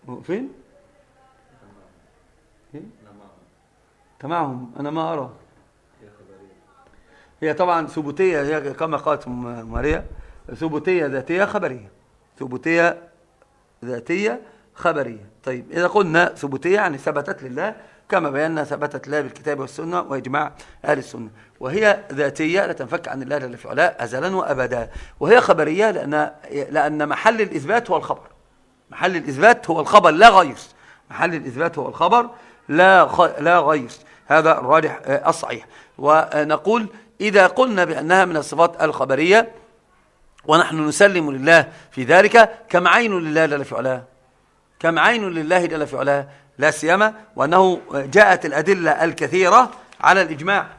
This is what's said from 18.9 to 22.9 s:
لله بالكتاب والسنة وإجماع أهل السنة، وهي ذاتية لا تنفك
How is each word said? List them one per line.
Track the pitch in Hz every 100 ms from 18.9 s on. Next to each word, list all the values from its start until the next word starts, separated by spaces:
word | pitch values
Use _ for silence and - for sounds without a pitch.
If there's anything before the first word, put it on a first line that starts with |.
| 135 139
لله | 147
بالكتاب | 135 - 147 143
والسنة | 131 - 165 175
وإجماع | - 135 120 139 151 - - -
أهل | 127 147
السنة، | - 120 110 - _ _
وهي | 127 185 214 202 -
ذاتية | 139 143 139 160 185
لا | 196
تنفك | 156 123